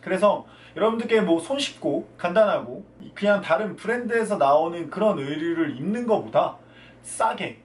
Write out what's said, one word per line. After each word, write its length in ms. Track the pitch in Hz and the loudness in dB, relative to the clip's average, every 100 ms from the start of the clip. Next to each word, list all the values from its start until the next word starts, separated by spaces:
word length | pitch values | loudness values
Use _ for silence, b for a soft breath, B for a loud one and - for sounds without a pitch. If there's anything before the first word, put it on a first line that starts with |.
그래서 440 | - 185 208 - - B B 160 | -2 2 4 2 -4 B B 0
여러분들께 460 | 214 226 220 220 | 0 0 2 2
뭐 180 | 185 165 | 4 0
손쉽고 720 | - 277 - - - 226 - - | 0 -4 -4 -4 -4 -4 -6 -6
간단하고 680 | 175 185 208 156 120 196 - - - | 0 4 4 2 -4 -12 -16 -20 -20
그냥 280 | - 202 202 | -4 2 2
다른 340 | 190 214 208 147 | 2 0 0 -6
브랜드에서 640 | 190 247 233 233 208 196 | -4 -4 0 -2 0 2
나오는 520 | 139 147 165 170 156 | 4 4 2 -4 -8
그런 300 | 185 214 170 | 0 0 0
의류를 580 | 135 156 165 165 151 127 | -4 -6 -4 -2 -2 -2
입는 280 | 160 226 233 | -4 -4 0
것보다 500 | 202 - 151 175 - B B B B | 0 2 0 0 -4 B B B B
싸게 580 | - - 226 226 175 - | -16 -2 -2 -2 -8 -10